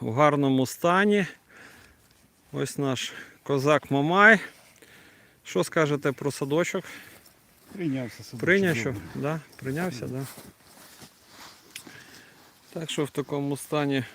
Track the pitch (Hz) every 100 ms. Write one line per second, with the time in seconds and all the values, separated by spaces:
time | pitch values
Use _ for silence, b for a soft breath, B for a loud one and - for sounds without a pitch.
0 | 120 113 147 143 139 131 131 - 170 180
1 | 208 208 170 - _ B B B B B
2 | B _ _ _ _ 143 139 - 139 127
3 | - B B B - 139 139 151 - 139
4 | 147 180 208 208 B B B B B B
5 | B B B B - 185 175 - 151 143
6 | 147 131 143 - 139 151 175 190 - B
7 | B B B _ _ _ - 196 170 131
8 | 123 - 117 120 151 190 190 131 113 113
9 | - 135 139 160 - - 131 143 180 127
10 | 131 127 135 - - - - - - -
11 | - _ _ B B B B B B B
12 | B B B B B B - 175 160 -
13 | 143 - 135 143 143 139 - 151 143 139
14 | 123